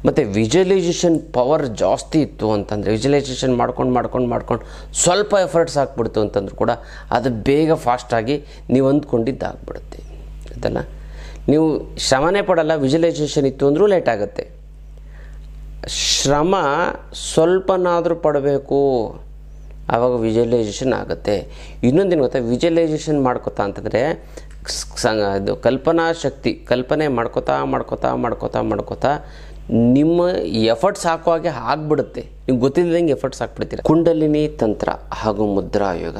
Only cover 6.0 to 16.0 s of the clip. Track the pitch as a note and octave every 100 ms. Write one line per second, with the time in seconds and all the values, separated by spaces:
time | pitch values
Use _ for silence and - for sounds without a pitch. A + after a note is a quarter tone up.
6 | A2+ A2 G#2 G#2 G2 - A#2 A#2 - -
7 | - A#2+ B2+ A2+ C3+ C#3+ D#3 D#3 A#2+ B2
8 | - A#2 A2+ D3 - - - B2+ C3+ C#3+
9 | C#3+ A#2+ A2+ C3 - - - - - -
10 | - - - - - - - - - -
11 | - - - - - D3 D#3+ C#3 - -
12 | - C3 D#3+ G3+ F#3 E3+ D#3 D#3+ C3+ D#3+
13 | E3+ C#3+ D3 - C3+ C3+ C#3 D3 G#3 F#3
14 | - A2 G2+ - - - - - - -
15 | - - - - - - - - - -